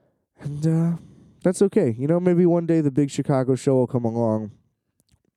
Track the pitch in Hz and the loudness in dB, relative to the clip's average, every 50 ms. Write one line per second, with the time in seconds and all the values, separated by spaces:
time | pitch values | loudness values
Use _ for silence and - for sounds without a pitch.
0 | _ _ _ _ _ _ _ - - 143 147 147 151 160 160 165 165 170 170 160 | _ _ _ _ _ _ _ -14 -12 -12 -8 -4 -2 0 0 0 0 -2 -2 -6
1 | - - - - - - _ _ - 185 185 - 208 190 - 226 180 123 110 113 | -10 -16 -20 -20 -20 -20 _ _ -2 -2 0 2 0 2 2 2 0 0 0 -2
2 | 131 147 170 175 180 180 180 170 180 170 170 170 170 165 165 160 151 143 131 143 | -2 -2 0 0 2 2 2 4 4 4 2 2 0 0 0 2 0 0 0 0
3 | 147 139 - - 139 - 147 131 131 120 131 120 - 139 135 131 123 - - 123 | -2 -2 -2 -4 -2 0 0 0 0 0 -2 -2 0 0 2 2 0 0 -2 -2
4 | 120 113 113 117 117 113 110 110 110 107 - _ _ _ _ _ _ _ _ _ | -2 -2 -2 0 0 0 0 -2 -4 -8 -14 _ _ _ _ _ _ _ _ _
5 | _ _ _ _ _ _ _ | _ _ _ _ _ _ _